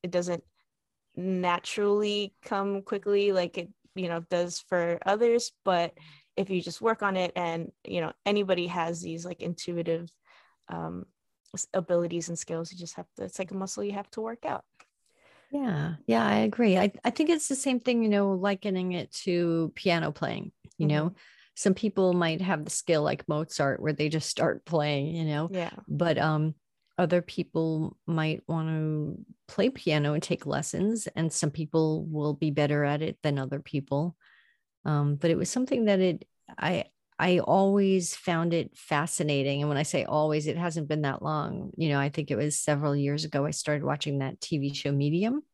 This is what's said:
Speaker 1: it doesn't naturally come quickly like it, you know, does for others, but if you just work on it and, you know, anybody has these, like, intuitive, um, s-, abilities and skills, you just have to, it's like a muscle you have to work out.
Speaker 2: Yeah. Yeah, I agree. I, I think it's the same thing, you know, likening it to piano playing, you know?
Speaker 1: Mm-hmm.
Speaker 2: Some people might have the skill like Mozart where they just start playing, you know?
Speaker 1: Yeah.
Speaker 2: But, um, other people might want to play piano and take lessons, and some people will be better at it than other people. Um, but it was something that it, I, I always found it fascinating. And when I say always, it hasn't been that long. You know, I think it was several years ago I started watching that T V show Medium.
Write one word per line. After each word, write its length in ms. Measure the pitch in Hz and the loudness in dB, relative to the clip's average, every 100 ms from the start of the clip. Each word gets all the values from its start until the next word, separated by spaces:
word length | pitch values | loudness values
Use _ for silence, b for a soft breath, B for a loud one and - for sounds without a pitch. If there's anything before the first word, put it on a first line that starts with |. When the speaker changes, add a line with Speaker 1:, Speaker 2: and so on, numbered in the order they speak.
Speaker 1:
it 80 | 180 | -4
doesn't 320 | 175 175 170 - _ _ _ _ _ _ | -2 -2 -6 -8 _ _ _ _ _ _
naturally 1200 | - 180 185 180 175 - - 202 208 208 208 202 _ | -6 -2 0 0 0 -2 0 2 2 2 -2 -4 _
come 400 | - 196 196 196 | -6 -2 -2 -4
quickly 480 | 190 202 202 202 202 | -4 -4 0 2 4
like 280 | 190 175 180 | 2 0 -4
it, 100 | 175 - _ | -10 -12 _
you 140 | 190 180 | -6 -4
know, 160 | 170 170 | -4 -2
does 300 | 175 175 - | 0 0 -4
for 400 | - 180 170 170 - | -2 0 0 0 2
others, 460 | 214 233 233 233 - | 4 4 2 0 -4
but 300 | - 175 170 - B B B - | 0 2 2 -6 B B B -4
if 140 | 196 | -2
you 100 | 185 | -2
just 200 | 170 - | -4 -2
work 240 | 226 226 | 0 0
on 120 | 202 190 | 0 0
it 140 | 180 - | -2 -2
and, 340 | 170 165 165 - | -2 -4 -8 -12
you 160 | - 180 | -6 -4
know, 120 | 160 - 202 | -4 -4 0
anybody 400 | 208 190 180 175 | 2 2 0 0
has 340 | 175 165 170 | -2 -2 -4
these, 240 | 175 165 | -8 -8
like, 160 | 175 175 | -10 -8
intuitive, 680 | 170 175 - 170 165 165 170 _ b b b b - | -6 -6 -6 -4 -2 -2 -4 _ b b b b -12
um, 380 | 170 160 90 - _ _ _ _ | -8 -8 -8 -14 _ _ _ _
s-, 140 | - - | -12 -4
abilities 540 | 190 170 175 170 170 165 | -4 0 0 0 -4 -6
and 80 | 170 | -8
skills, 360 | - 165 165 | -6 -6 -8
you 60 | 180 | -12
just 180 | 170 - | -14 -14
have 100 | 175 - | -14 -10
to, 60 | |
it's 160 | 190 - | -10 -8
like 140 | 185 | -6
a 40 | 190 | -6
muscle 280 | 190 - | -6 -6
you 80 | 202 | -6
have 180 | 202 208 | -6 -8
to 100 | - | -8
work 240 | 226 240 | -8 -6
out. 200 | 311 - - _ _ _ _ b b b b | -6 -6 -10 _ _ _ _ b b b b
Speaker 2:
Yeah. 420 | 285 254 151 160 156 - | -4 0 0 -2 -4 2
Yeah, 180 | 226 214 | 2 4
I 120 | 214 | 4
agree. 380 | 220 208 226 180 | 2 4 4 6
I, 160 | 196 - | 4 0
I 60 | 247 | -2
think 200 | - 311 | 2 2
it's 160 | 320 - | 2 0
the 80 | |
same 240 | 269 277 247 | -2 0 0
thing, 240 | 254 240 | 2 2
you 60 | 220 | 4
know, 240 | 202 196 | 4 2
likening 600 | 190 196 190 214 190 180 | 2 0 0 -2 -2 -2
it 200 | 180 - - | -4 -6 -6
to 480 | - 175 170 165 156 - | 0 2 2 2 0 0
piano 340 | 190 170 156 | 2 2 0
playing, 400 | - 135 - - - - - | -2 -4 -4 -8 -14 -14 -2
you 120 | 151 | 2
know? 220 | 147 165 | 2 0
Speaker 1:
Mm-hmm. 60 | - B B B | -4 B B B
Speaker 2:
Some 200 | - 196 | -2 0
people 380 | 190 214 196 185 | 2 0 2 4
might 280 | 180 170 160 | 4 2 0
have 240 | 185 160 | 0 -2
the 60 | 147 | -2
skill 320 | - - 160 | -4 2 2
like 260 | 147 131 - | 2 -2 -2
Mozart 520 | 151 156 - 139 - | -4 -2 0 0 0
where 120 | 156 | -2
they 160 | 147 151 | -2 0
just 200 | 156 - | -2 -2
start 360 | - 156 65 | 0 0 0
playing, 500 | - 165 147 143 147 | -2 0 2 0 -2
you 100 | 165 | -2
know? 240 | 156 147 170 | 0 0 -2
Speaker 1:
Yeah. 180 | 185 170 - - | -4 -6 -8 -6
Speaker 2:
But, 300 | 147 170 151 | 0 2 2
um, 360 | 160 156 156 - _ _ _ - | 2 2 0 -2 _ _ _ 0
other 260 | 156 175 | 2 2
people 720 | 175 - - 160 160 160 156 - - | 0 -6 -2 0 0 0 -4 -6 -2
might 360 | 165 156 156 - | 0 0 -2 -4
want 220 | 165 160 | -2 -2
to 500 | 156 156 151 151 - - - - | -2 0 -2 -4 -6 -14 -20 -8
play 200 | - 226 | 0 0
piano 460 | - - 151 147 | 2 2 2 4
and 80 | 147 | 0
take 240 | - - 147 | 0 -4 -2
lessons, 640 | 143 - - 202 226 - - | -4 -2 -2 0 -2 -4 -2
and 160 | 160 | -2
some 180 | - 151 | 0 -2
people 540 | 151 151 160 156 156 160 | -2 0 2 4 2 -2
will 280 | 151 151 | -2 -2
be 160 | 147 156 | 0 0
better 320 | 147 147 147 | 2 2 2
at 180 | 143 147 | 2 0
it 160 | 156 - | -4 -4
than 140 | 151 139 | -2 -2
other 200 | 131 139 | -2 -6
people. 560 | - 147 139 139 170 - b b b b b _ | -4 -6 -2 -2 -2 -6 b b b b b _
Um, 320 | - 147 143 147 | -2 2 2 2
but 140 | 170 | 2
it 60 | 165 | 2
was 140 | 180 | 0
something 360 | 254 254 262 214 | -2 0 2 4
that 120 | 196 | 4
it, 260 | 185 165 - _ - - | 4 0 -8 _ -18 -4
I, 280 | 156 175 - _ _ - | -2 -2 -4 _ _ -2
I 200 | 180 180 | 2 4
always 720 | - 175 196 202 196 190 170 | 4 4 6 4 4 4 0
found 400 | - - 165 170 | -4 -2 0 2
it 220 | 165 - - | 0 -2 -8
fascinating. 840 | - 147 160 - 151 143 139 139 | -2 0 0 0 0 2 2 0
And 80 | 147 | 0
when 80 | 143 | 0
I 40 | |
say 220 | - 151 | 0 -2
always, 420 | - 151 156 151 151 | 0 2 2 2 0
it 100 | 156 | -2
hasn't 300 | 175 160 147 | -2 -2 -2
been 140 | 156 | 0
that 200 | 143 135 | 0 -2
long. 500 | 151 151 - - - - | -2 -2 -2 -6 -8 -2
You 120 | 160 | 0
know, 100 | 139 | 2
I 120 | 139 | 0
think 200 | 151 143 | -2 -2
it 60 | 117 | -2
was 220 | 151 147 | -2 -2
several 360 | - 147 147 | 0 0 2
years 300 | 143 139 147 | 2 0 -2
ago 200 | 156 143 147 | -2 -2 -2
I 40 | |
started 340 | 151 - 147 | -4 -2 -2
watching 340 | 143 147 151 139 | -2 -4 -2 -4
that 220 | 135 - | -4 -8
T 180 | - 156 | -6 -4
V 140 | 139 | -2
show 180 | 139 143 | -4 -2
Medium. 500 | 139 143 165 220 285 - | 0 2 2 0 -2 -6